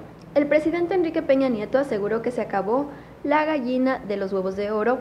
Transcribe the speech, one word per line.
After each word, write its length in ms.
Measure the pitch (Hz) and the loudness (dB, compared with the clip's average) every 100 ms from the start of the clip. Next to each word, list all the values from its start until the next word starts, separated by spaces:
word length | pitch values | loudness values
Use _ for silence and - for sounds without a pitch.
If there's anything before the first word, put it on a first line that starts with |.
| - - - | -14 -20 -2
El 140 | 285 294 | 0 4
presidente 480 | 302 311 339 339 381 | 4 2 0 0 2
Enrique 260 | 330 320 | 2 0
Peña 260 | 311 269 269 | 2 4 4
Nieto 300 | 220 208 269 | 0 0 0
aseguró 440 | 277 214 202 226 | 0 -2 -2 -2
que 100 | 240 | -2
se 100 | 247 | -4
acabó 480 | 208 196 190 247 285 - - - | -2 -2 0 0 -2 -8 -18 -8
la 220 | 285 294 302 | 0 2 2
gallina 540 | 302 240 254 262 262 196 | 0 0 0 2 0 -4
de 120 | 202 | -4
los 160 | 196 | -2
huevos 240 | 196 185 190 | -2 -2 -4
de 120 | 202 | -2
oro 300 | 214 214 254 | 0 2 0